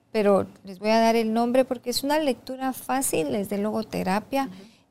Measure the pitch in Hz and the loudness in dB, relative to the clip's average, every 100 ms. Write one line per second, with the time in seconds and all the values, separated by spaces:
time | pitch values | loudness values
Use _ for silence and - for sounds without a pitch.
0 | _ 220 202 196 196 - 196 185 208 226 | _ 0 4 4 2 -8 -18 -6 0 4
1 | 226 233 220 220 240 254 254 240 240 240 | 4 4 2 0 2 2 0 -2 -4 -4
2 | 277 302 302 240 - 262 262 254 - 254 | 0 0 0 -2 -6 -6 -6 -6 -4 -2
3 | 269 320 302 233 196 202 214 220 220 180 | 0 -2 -2 -2 -4 -2 -2 -4 -4 -4
4 | 185 196 208 269 269 - - _ _ | -2 -2 -2 -4 -4 -8 -20 _ _